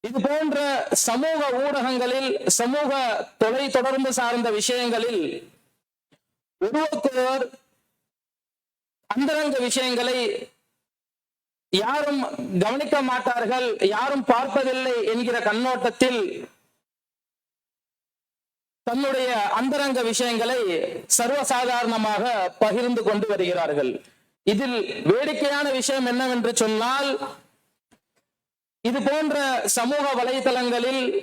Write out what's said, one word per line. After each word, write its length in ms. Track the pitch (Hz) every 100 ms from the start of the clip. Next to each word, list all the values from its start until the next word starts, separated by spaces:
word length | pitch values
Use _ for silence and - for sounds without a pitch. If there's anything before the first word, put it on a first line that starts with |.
| 220
இது 100 | 254 269
போன்ற 320 | 302 311 285 285 269 - - -
சமூக 340 | 233 311 320 285 247
ஊடகங்களில், 680 | 285 285 247 254 254 262 269 - - -
சமூக 320 | 240 285 294 277 247 208 - _
தொலை 220 | 220 254 277 262
தொடர்பு 320 | 262 269 262
சார்ந்த 360 | 240 240 240 233
விஷயங்களில் 760 | 214 208 247 240 226 233 214 156 - - _ _ _ _ _ _ _ _ _ _ _
ஒருவருக்கொருவர் 840 | 214 285 311 294 269 254 254 262 247 - _ _ _ _ _ _ _ _ _ _ _ _ _ _ _
அந்தரங்க 460 | 214 277 302 302 269 247
விஷயங்களை 500 | 262 254 247 247 254 226 208 - _ _ _ _ _ _ _ _ _ _ _ _
யாரும் 500 | 185 220 294 294 285 254 - 247 185
கவனிக்க 340 | 214 262 294 294 262
மாட்டார்கள், 560 | 247 247 240 226 254 254 208 196
யாரும் 300 | 220 262 277
பார்ப்பதில்லை 680 | 254 233 277 277 262 254 254 240 208
என்கிற 240 | 226 240 240
கண்ணோட்டத்தில் 800 | 220 220 254 254 247 - 254 240 196 - - _ _ _ _ _ _ _ _ _ _ _ _ _ _ _ _ _ _ _ _ _ _ _ -
தன்னுடைய 440 | 247 277 262 254 233 202 220
அந்தரங்க 400 | 262 285 285 254
விஷயங்களை 560 | 233 220 240 226 233 254 202 165 - - - -
சர்வசாதாரணமாக 1080 | 240 285 262 247 247 240 233 226 214 208 240 220 180 -
பகிர்ந்து 400 | 214 208 247 233 196
கொண்டு 200 | 208 214
வருகிறார்கள். 600 | 196 175 180 160 147 127 - - _ _ _ -
இதில் 320 | 202 262 240 - - -
வேடிக்கையான 560 | - 294 302 285 285 294
விஷயம் 380 | 262 262 269 247
என்னவென்று 400 | 240 254 247 226 233
சொன்னால், 480 | 220 220 240 269 277 262 269 - _ _ _ _ _ _ _ _ _ _ _ _ _ _
இது 140 | 233 262
போன்ற 340 | 240 294 311 285 269 254 202 247
சமூக 260 | 240 294 277 247
வலைதளங்களில் 840 | 247 262 262 247 247 240 240 262 254 403